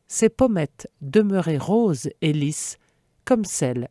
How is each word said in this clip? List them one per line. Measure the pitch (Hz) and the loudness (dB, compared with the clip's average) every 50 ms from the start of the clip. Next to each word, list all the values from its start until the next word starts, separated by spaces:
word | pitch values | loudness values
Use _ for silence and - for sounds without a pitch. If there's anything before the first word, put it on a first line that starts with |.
| _ _ | _ _
ses | - - 220 220 | -2 2 2 2
pommettes | - - 262 254 214 175 110 - - - - - - _ | 4 4 2 2 2 0 -2 -4 -6 -14 -20 -20 -18 _
demeuraient | 147 139 131 214 214 202 196 190 160 160 160 135 | -14 0 2 2 4 4 2 0 0 0 0 -2
roses | 131 165 196 233 233 208 156 120 - 147 - _ | 0 0 2 2 2 2 0 0 -4 -8 -8 _
et | - 160 | -2 0
lisses, | 151 151 143 147 151 - - - - - _ _ _ _ _ _ _ _ _ | 0 0 0 -2 -2 -4 -8 -10 -12 -14 _ _ _ _ _ _ _ _ _
comme | - 262 226 202 | 0 0 0 0
celles | 175 - - 151 127 123 123 120 - | -4 -4 -2 -2 -2 -2 -4 -6 -8